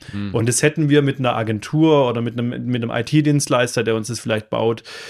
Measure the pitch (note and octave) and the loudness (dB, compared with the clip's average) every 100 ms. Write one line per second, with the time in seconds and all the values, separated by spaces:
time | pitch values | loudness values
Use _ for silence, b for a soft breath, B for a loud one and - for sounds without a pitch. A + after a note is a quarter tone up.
0 | B G2+ G2+ A2+ A#2 B2 D3+ D#3 D3 D3 | B -8 -4 -2 0 2 0 0 2 4
1 | C#3 C3+ B2 A#2 A2+ G#2+ - D3+ D#3+ C#3+ | 2 0 -2 0 -2 -4 -2 2 4 6
2 | B2 A#2 A#2+ A#2 A#2+ B2 A#2+ B2 A#2 A#2 | 4 0 -4 -4 -4 -4 -4 -2 -2 -4
3 | A#2+ D3+ D3 D3 - B2 B2 B2 A2+ A2+ | 0 2 4 2 2 2 2 0 0 -2
4 | A2 A2+ A#2 G#2+ - A#2 A2+ A#2 B B | -2 -6 -2 -4 -2 0 0 -2 B B